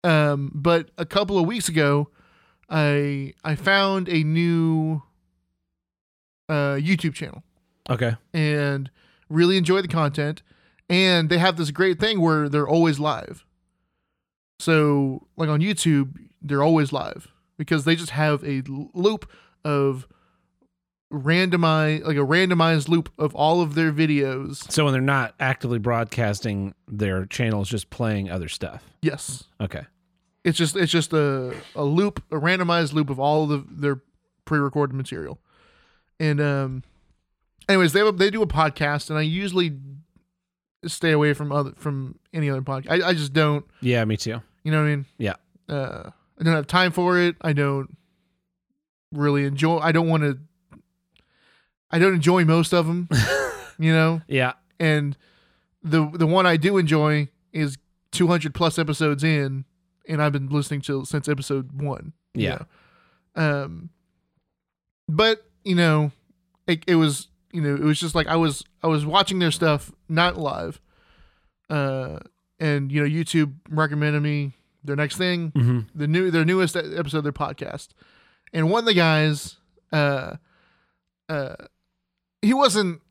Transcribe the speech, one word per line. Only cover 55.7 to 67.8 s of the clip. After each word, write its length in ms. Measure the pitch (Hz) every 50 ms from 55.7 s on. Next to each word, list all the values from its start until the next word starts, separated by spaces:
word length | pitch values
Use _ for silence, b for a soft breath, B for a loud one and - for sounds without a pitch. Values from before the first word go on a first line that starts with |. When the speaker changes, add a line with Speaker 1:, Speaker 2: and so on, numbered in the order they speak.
| _ _
Speaker 1:
the, 260 | - 160 151 160 156 151
the 160 | 156 175 165
one 180 | 156 170 190 185
I 120 | 180 165
do 200 | 160 147 190 202
enjoy 520 | 190 170 151 156 156 151 151 151 147 147 - _ _ _ _
is 260 | - 160 151 143 135 - _ _ _ _ _ _
two 160 | - - 180
hundred 260 | 170 175 170 151 151 -
plus 240 | - 175 160 -
episodes 460 | - 160 147 147 - 160 151 147 139 151
in, 420 | 160 156 147 139 135 135 135 131 _ _ _ _ _ _ _ _
and 140 | - 165 147
I've 100 | 151 147 143
been 160 | 143 135 135
listening 320 | 143 147 139 - 151 143
to 220 | 135 - 143 135 135
since 220 | - - 147 135
episode 540 | 151 147 139 139 - 143 135 131 127 139 135
one, 320 | 147 143 135 - 156 156 - _ _ _ _
you 100 | 120 107
Speaker 2:
Yeah. 140 | 92 73 - - b b b b b b b b b b b b b _
Speaker 1:
know? 80 | - 160
Um, 460 | 151 143 143 135 147 165 165 175 165 _ _ _ _ _ _ _ _ _ _ _ _ _ _ _ _ _ _ _ _ _ _ _
but, 380 | - 151 156 214 226 220 214 _ _ _ _ _
you 120 | 196 180
know, 360 | 175 175 160 156 151 151 143 - _ _ _ _ _ _ _ _ _ _
it, 160 | - 170 160 -
it 80 | - 180
was, 320 | 165 160 151 139 - - _ _ _ _ _
you 100 | - 170
know, 140 | 151 143 143
it 60 | 139